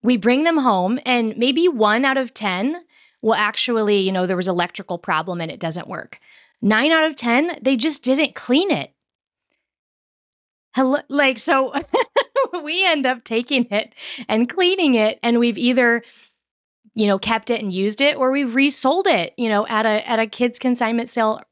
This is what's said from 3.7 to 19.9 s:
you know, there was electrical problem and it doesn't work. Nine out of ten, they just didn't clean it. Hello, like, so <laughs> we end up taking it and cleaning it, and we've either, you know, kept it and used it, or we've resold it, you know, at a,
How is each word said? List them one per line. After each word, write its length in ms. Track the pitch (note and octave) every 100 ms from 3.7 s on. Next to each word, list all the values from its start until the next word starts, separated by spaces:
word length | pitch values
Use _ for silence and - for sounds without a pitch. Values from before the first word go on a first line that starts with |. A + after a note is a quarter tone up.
| A3+ G#3 G3+
you 100 | F#3+
know, 160 | F#3+ F3+
there 100 | F3+
was 100 | F#3
electrical 520 | F3 F3 - F#3+ F3
problem 420 | - D#3+ E3 F3
and 80 | E3
it 80 | -
doesn't 280 | E3 D#3+ -
work. 320 | - - - _ - _ _
Nine 300 | G3 G#3+ C#4
out 140 | D#4+ D#4+
of 100 | D4
ten, 420 | A#3+ A#3+ E4+ -
they 160 | A#3 C4
just 280 | C#4+ D4+
didn't 320 | B3+ C4+ D4+ -
clean 340 | - B3+ G4
it. 240 | G#3 C3+ _ _ _ _ _ _ _ _ _ _ _ _ _ _ _ _ _ _ -
Hello, 240 | C4 C#4+ -
like, 300 | C#4 C4+ C4
so 340 | - C4+ C4 C#4 - B4+ A#4+ -
<laughs> 460 | B4+ - C5+ F4+
we 220 | D4 E4+ F#4+
end 220 | D#4 B3+
up 160 | B3+
taking 420 | - A3+ A#3+ C#4 A#3+
it 240 | G3+ A3 - - - A#3+
and 220 | A3 B3
cleaning 460 | - F4+ F#4+ D#4+ A#3+
it, 240 | G#3+ -
and 160 | A#3+ A#3
we've 180 | A#3+ G3+
either, 460 | A#3+ B3 A#3+ A#3 A#3 - _ _ _ _ _ _ _
you 140 | - G#3
know, 100 | G3
kept 320 | - A3+ -
it 120 | A#3
and 120 | G3+
used 280 | F#3 G3+ G#3+
it, 140 | C#4+ D4
or 160 | C4
we've 220 | C4+ C4+
resold 540 | A#3 C#4 - C4 E4+ G4
it, 260 | A#3+ E3+ -
you 120 | A3+
know, 160 | G#3 G#3+
at 180 | G#3+
a, 220 | A3